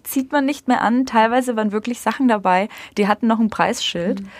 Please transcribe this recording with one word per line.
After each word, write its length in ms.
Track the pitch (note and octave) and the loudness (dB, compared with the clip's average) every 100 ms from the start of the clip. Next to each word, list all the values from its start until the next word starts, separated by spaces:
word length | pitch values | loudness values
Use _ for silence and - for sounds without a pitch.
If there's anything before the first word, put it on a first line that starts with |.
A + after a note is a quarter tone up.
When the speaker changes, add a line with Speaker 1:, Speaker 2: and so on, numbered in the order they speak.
Speaker 1:
zieht 280 | - C4+ C4 | -6 -6 -2
man 120 | D4 | -2
nicht 220 | C4+ D4 - | -2 -2 -2
mehr 140 | B3 | 0
an. 260 | G#3 A#3+ C4 | 2 0 0
Teilweise 480 | A3+ A3+ B3 B3+ | 2 4 4 2
waren 160 | A3 G#3+ | 0 0
wirklich 300 | G#3 A3+ A#3+ | -2 -4 -6
Sachen 260 | A3 A3 B3+ | -4 0 2
dabei, 420 | G#3+ F#3+ F#3 G#3+ - - - | 2 2 2 0 -8 -8 -2
die 80 | G3+ | 0
hatten 220 | G#3+ A3+ | 2 0
noch 100 | A3 | 2
ein 120 | A3 | 0
Preisschild, 720 | - E3+ A#3+ - F3 F3 F#3+ | 0 -2 -2 -4 -4 -4 -6
Speaker 2:
Mhm. 80 | G3 | -8